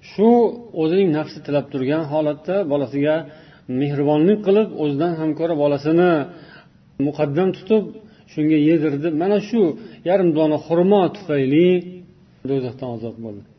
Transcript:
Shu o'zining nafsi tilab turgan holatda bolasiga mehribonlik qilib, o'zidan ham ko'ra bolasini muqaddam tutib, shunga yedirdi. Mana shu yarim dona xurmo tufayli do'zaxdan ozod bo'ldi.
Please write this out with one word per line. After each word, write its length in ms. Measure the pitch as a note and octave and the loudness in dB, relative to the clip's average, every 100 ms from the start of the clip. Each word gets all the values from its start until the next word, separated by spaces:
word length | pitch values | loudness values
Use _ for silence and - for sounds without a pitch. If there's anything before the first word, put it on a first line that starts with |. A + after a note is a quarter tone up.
Shu 240 | - - A3 A#3+ A3 - - E3+ | -16 0 4 4 2 -2 -12 -4
o'zining 280 | D#3+ F#3 F#3+ D3+ | 0 2 2 0
nafsi 200 | D3+ - C#3+ | -4 -12 -4
tilab 200 | C#3+ - | -4 -2
turgan 320 | C#3 C3 D3+ D3+ | -4 -2 -2 -2
holatda 460 | D#3 D3+ D3 - F#3+ F3 | -2 -2 -4 -4 -4 -2
bolasiga 460 | C#3+ C3+ C#3 D3 D#3+ D3 - - - - B2+ | -2 -2 -2 0 -2 -4 -18 -20 -20 -8 -4
mehribonlik 580 | C#3+ C#3+ C#3+ D3+ E3 G#3+ | -2 0 0 2 4 2
qilib, 240 | G3 G3+ G#3+ D3 | 2 2 2 -2
o'zidan 300 | D3+ C#3 E3+ E3 | -4 -2 -2 -2
ham 100 | D#3 D3 | -4 -2
ko'ra 160 | E3 D#3+ | -2 0
bolasini 500 | D3 C#3+ D3 E3 F3+ D#3+ C3+ - - - - _ _ _ | 0 0 0 2 4 2 -2 -10 -20 -20 -20 _ _ _
muqaddam 500 | C#3+ C#3+ D3+ C#3 F#3 F3 | -6 -2 -2 0 0 -2
tutib, 280 | - A3 F#3+ - - - _ | 0 0 0 -12 -20 -20 _
shunga 280 | - D3+ D#3 D3 | -2 2 4 4
yedirdi. 400 | E3 D#3 C#3+ D#3+ D3+ | 2 2 -2 -4 -2
Mana 180 | F#3 G#3 | 0 0
shu 200 | G#3 A#3 F3 C3 - - E3 | 0 0 0 0 -14 -10 0
yarim 220 | G3 F3+ D#3 | 2 2 2
dona 180 | D#3 D3+ - | 2 0 0
xurmo 340 | E3+ F3+ G3+ F3 | 2 4 4 2
tufayli 540 | - - C#3+ C3 D3 F3+ F3+ F3+ F3+ - - _ _ B2+ | -4 -4 -2 2 4 4 2 -2 -16 -20 -20 _ _ -4
do'zaxdan 380 | C3+ B2+ - B2+ A#2 | -4 -4 -8 -10 -8
ozod 200 | A2+ A2 | -10 -10
bo'ldi. 200 | A2+ G2+ - | -14 -14 -18